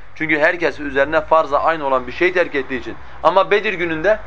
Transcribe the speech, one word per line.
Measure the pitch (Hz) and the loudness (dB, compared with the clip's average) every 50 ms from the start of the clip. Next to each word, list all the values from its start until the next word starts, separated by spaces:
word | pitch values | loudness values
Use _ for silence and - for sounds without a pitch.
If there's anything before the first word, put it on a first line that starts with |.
| - - - | -14 -14 -8
Çünkü | - 156 156 156 147 | -6 -2 -2 2 2
herkes | 147 170 180 175 170 147 - - | 2 2 2 2 0 -2 -2 -4
üzerine | 147 143 131 139 139 151 156 156 | -6 -2 0 2 2 2 2 0
farz-ı | 156 - 156 160 156 139 139 139 | 2 4 2 2 4 2 0 0
ayn | 98 156 165 160 | 2 2 0 0
olan | 143 135 131 127 123 123 | 0 0 0 0 0 -4
bir | |
şey | 120 - 170 185 180 | -2 0 0 2 2
terk | 180 170 143 147 | 2 0 0 -2
ettiği | 143 131 - 135 120 | -4 -4 -4 -6 -6
için. | 110 113 98 - - - - - - | -6 -8 -12 -12 -14 -14 -10 0 0
Ama | 160 175 190 185 160 | 2 4 4 4 4
Bedir | 196 208 190 214 190 | 2 0 0 0 -2
gününde | 160 175 170 160 156 160 196 214 208 - | -2 -4 -4 -4 -2 0 0 0 0 -2